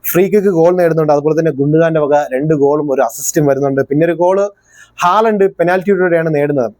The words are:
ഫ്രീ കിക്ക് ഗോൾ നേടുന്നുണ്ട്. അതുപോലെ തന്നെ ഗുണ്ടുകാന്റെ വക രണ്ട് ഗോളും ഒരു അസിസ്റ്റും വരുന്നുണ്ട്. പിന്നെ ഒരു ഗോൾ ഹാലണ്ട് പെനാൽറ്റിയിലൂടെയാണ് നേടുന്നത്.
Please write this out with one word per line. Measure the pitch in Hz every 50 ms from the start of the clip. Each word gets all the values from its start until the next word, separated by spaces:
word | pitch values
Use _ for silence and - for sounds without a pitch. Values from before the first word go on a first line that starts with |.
| _ - -
ഫ്രീ | 165 185 196
കിക്ക് | 190 214 190 202
ഗോൾ | 190 160 165 175 180
നേടുന്നുണ്ട്. | 180 180 165 160 160 160 151 147
അതുപോലെ | 147 143 156 156 156
തന്നെ | 165 160 143
ഗുണ്ടുകാന്റെ | 131 139 147 151 160 165 165 160 156
വക | 151 139 143
രണ്ട് | 147 147 139 127 127 143 160 160
ഗോളും | 147 139 139 147 151 151 147 131
ഒരു | 127 131
അസിസ്റ്റും | 113 - - - - - 170 151
വരുന്നുണ്ട്. | 143 135 135 139 139 139 135 135
പിന്നെ | - 139 147 160
ഒരു | 170 170
ഗോൾ | 156 175 180 190 196 202 202 - _ _ _ _ - - _ _ - -
ഹാലണ്ട് | 175 180 208 220 226 214 202 196 190 - -
പെനാൽറ്റിയിലൂടെയാണ് | 170 170 180 190 175 202 196 180 185 180 170 165 160 165 156
നേടുന്നത്. | 143 143 143 147 139 120 107 104 _